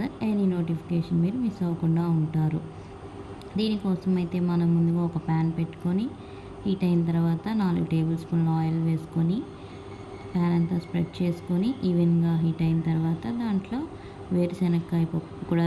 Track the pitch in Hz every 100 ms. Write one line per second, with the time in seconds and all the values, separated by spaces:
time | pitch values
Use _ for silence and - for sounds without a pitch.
0 | 262 - 220 208 196 180 165 160 - 170
1 | 165 170 170 254 233 - 175 170 165 165
2 | 170 165 156 160 156 160 - - - -
3 | - - - - - 190 220 208 190 180
4 | 190 180 170 180 175 175 170 170 165 170
5 | 170 165 - 160 165 165 165 - 180 185
6 | 262 - - - - - 202 190 180 170
7 | 170 165 165 165 208 220 185 170 165 160
8 | 160 165 - 170 165 160 160 165 165 160
9 | - 165 165 214 - - - - - -
10 | - - - 180 175 170 165 175 - 175
11 | 165 - 175 170 - 180 220 277 185 170
12 | 170 170 165 165 165 160 165 165 160 160
13 | 160 165 220 240 233 190 196 247 320 -
14 | - - - 180 175 175 180 170 170 170
15 | 165 165 - - - 170